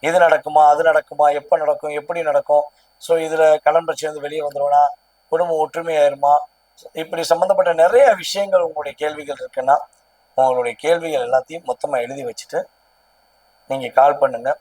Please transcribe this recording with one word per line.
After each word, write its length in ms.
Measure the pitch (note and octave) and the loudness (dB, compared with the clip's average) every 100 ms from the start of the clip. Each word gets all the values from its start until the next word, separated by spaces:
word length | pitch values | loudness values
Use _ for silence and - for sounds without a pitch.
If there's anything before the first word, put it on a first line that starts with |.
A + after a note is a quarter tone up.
| D3+ | 0
இது 80 | F3 | 2
நடக்குமா, 380 | E3+ D#3 D3+ D3+ D3+ | 4 2 0 4 4
அது 100 | D3 E3 | 4 2
நடக்குமா, 380 | D#3 - D3 D3 D3 | 2 -2 0 0 0
எப்ப 180 | C#3+ E3 | -2 -2
நடக்கும், 320 | D3+ D3 D3+ D3 | 0 -4 -4 -8
எப்படி 200 | D3 E3+ D#3 | -8 -6 -2
நடக்கும், 380 | C#3+ - D3 D3 _ _ _ | -2 2 0 0 _ _ _
so 120 | - E3 D#3+ | -2 -2 -2
இதுல 180 | D#3+ D#3 D3+ D3 | 2 4 4 2
கடன் 200 | C#3 E3 | 0 -2
பிரச்சனை 220 | D#3 D#3 | -6 -8
வந்து 140 | D3+ | -8
வெளியே 180 | C#3+ D#3 D3 | -10 -6 -8
வந்துருவனா, 360 | C#3+ C#3+ C#3+ D3 - _ _ _ | -4 0 2 2 -2 _ _ _
குடும்பம் 280 | E3 F3 D#3+ | -4 -2 -2
ஒற்றுமையாயிருமா, 720 | D#3 E3+ E3 D#3 C#3+ C#3 C#3+ D3 D3 _ _ _ - - | -4 -6 -4 0 0 0 2 2 0 _ _ _ -18 -12
இப்படி 200 | D#3+ E3+ D#3+ | -10 -8 -2
சம்பந்தப்பட்ட 420 | E3+ C#4+ D4 F3 E3 | 0 2 2 2 4
நிறைய 220 | E3 A#3 C#4 G3+ | 4 6 4 4
விஷயங்கள் 440 | - G3 G3+ F#3 E3+ | -2 -6 0 0 0
உங்களுடைய 280 | D3+ C#3+ C#3 | -6 -10 -6
கேள்விகள் 380 | D3+ D3+ C#3+ C#3+ | -8 -6 -12 -12
இருக்குன்னா, 340 | C3+ - B2+ C3+ - _ _ _ _ - | -10 -8 0 0 0 _ _ _ _ 0
உங்களுடைய 360 | C3 B2+ A#2+ A2+ | 0 2 -2 -4
கேள்விகள் 400 | D3 E3+ E3 D3 A#2+ | -2 -2 0 -4 0
எல்லாத்தையும் 400 | C3 C3 D#3+ - | -2 -2 -14 -10
மொத்தமா 260 | - - C3+ | -8 -4 -4
எழுதி 180 | A#2+ C#3 B2 | -6 -8 -12
வச்சுட்டு 320 | A2+ - D#3+ F#3 _ _ _ _ _ _ _ _ _ _ | -12 -10 -10 -10 _ _ _ _ _ _ _ _ _ _
நீங்க 180 | C3+ B2 B2+ | -8 -2 4
கால் 220 | C3+ C#3+ | 4 4
பண்ணுங்க. 300 | C3+ A#2+ B2 D3 | -2 -2 -6 -6